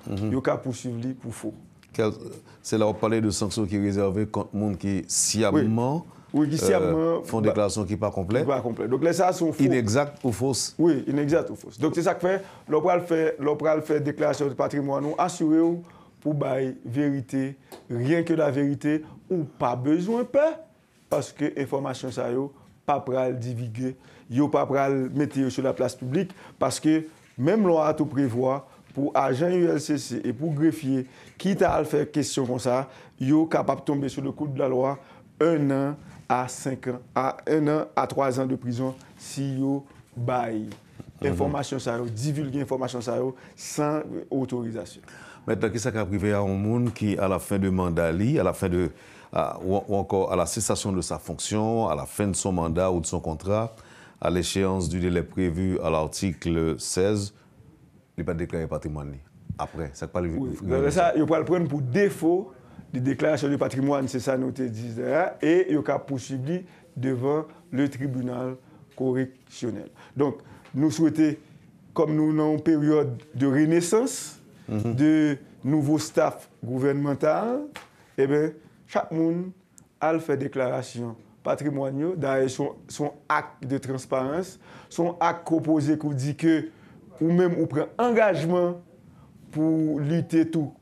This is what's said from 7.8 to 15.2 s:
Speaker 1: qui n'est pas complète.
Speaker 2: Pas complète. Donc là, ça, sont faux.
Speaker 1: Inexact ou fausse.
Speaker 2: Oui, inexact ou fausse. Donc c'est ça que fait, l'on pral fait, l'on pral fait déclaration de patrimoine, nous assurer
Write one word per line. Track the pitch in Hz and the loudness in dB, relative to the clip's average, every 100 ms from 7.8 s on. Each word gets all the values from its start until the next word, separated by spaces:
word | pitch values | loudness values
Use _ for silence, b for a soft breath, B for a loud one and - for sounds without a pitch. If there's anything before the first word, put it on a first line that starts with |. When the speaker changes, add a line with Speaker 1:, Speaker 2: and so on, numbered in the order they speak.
Speaker 1:
qui | 92 | -2
n'est | 101 | -2
pas | 104 | -2
complète. | 98 90 117 147 | -2 0 0 2
Speaker 2:
Pas | 131 | 0
complète. | 123 113 107 | -2 -4 -2
Donc | 135 | 2
là, | 165 | 2
ça, | 165 180 | 4 2
sont | 170 165 | 2 0
faux. | - | 2
Speaker 1:
Inexact | 135 127 110 120 143 - | 4 4 2 2 0 -2
ou | 127 | -4
fausse. | 98 135 123 - - | 0 0 0 -4 2
Speaker 2:
Oui, | 165 139 - | 4 4 0
inexact | 139 147 165 - | -2 2 2 0
ou | |
fausse. | 107 - - | -8 -14 -2
Donc | 151 | 0
c'est | 156 | 2
ça | 170 | 0
que | 170 180 | 0 0
fait, | 190 190 B - | -2 -4 B -2
l'on | 151 | 2
pral | 170 175 | 4 2
fait, | 175 165 160 156 | 2 0 0 0
l'on | 143 147 | -2 0
pral | 156 156 | 2 0
fait | 151 151 | 2 0
déclaration | 139 143 147 135 143 | 0 0 0 0 -2
de | |
patrimoine, | 123 139 143 139 139 | 0 -2 -2 -2 -2
nous | 143 | -2
assurer | 160 | -2